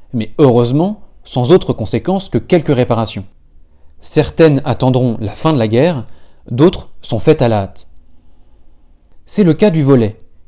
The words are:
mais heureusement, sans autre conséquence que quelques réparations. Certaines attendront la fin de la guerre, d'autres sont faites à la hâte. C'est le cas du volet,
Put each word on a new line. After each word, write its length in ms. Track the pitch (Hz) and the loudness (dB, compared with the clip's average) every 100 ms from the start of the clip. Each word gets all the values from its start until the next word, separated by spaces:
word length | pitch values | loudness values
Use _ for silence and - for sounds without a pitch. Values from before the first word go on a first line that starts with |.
| - | -10
mais 180 | 120 104 - | -8 -6 2
heureusement, 640 | 143 120 120 139 185 214 - - | 4 4 2 0 -2 -4 -14 -20
sans 280 | - 131 123 | -8 -2 2
autre 220 | 185 - | 2 2
conséquence 560 | 123 110 117 - 190 - | -6 -4 -4 -2 -4 -2
que 80 | 120 | -6
quelques 360 | - 175 - | 0 0 0
réparations. 520 | 127 123 113 110 104 95 - _ - - _ - - | 0 0 -2 -4 -8 -14 -18 _ -20 -20 _ -20 -18
Certaines 640 | - - - - 160 139 | -6 -2 0 2 2 2
attendront 540 | 139 117 127 127 123 107 | -2 -2 0 2 0 -2
la 120 | 104 | -8
fin 200 | - 160 | -4 -2
de 60 | 151 | 0
la 100 | 110 | 0
guerre, 380 | 117 165 147 107 - - - - | 2 0 -2 -8 -16 -20 -20 -6
d'autres 380 | 120 170 - - - | 2 2 2 -10 -14
sont 160 | - 113 | -6 -2
faites 240 | - 156 | 2 2
à 60 | 120 | 2
la 140 | 107 | 0
hâte. 260 | 98 - - - - - - - - - - - _ _ _ - - | -4 -10 -20 -20 -20 -20 -20 -20 -20 -20 -20 -20 _ _ _ -20 -6
C'est 180 | - | 0
le 80 | 180 | 2
cas 180 | 151 208 | 2 2
du 120 | 160 | 2
volet, 400 | 139 135 107 - - - | 2 2 2 -4 -20 -20